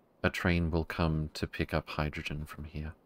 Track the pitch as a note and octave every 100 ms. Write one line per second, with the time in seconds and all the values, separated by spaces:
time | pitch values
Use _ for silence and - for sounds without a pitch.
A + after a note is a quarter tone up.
0 | _ - F#2 - F#2 F2 E2 E2 D#2 -
1 | E2 D#2 D#2 - E2 - D#2+ D#2+ - -
2 | D2+ D#2+ - D2+ D2+ - D2+ D2+ D#2 -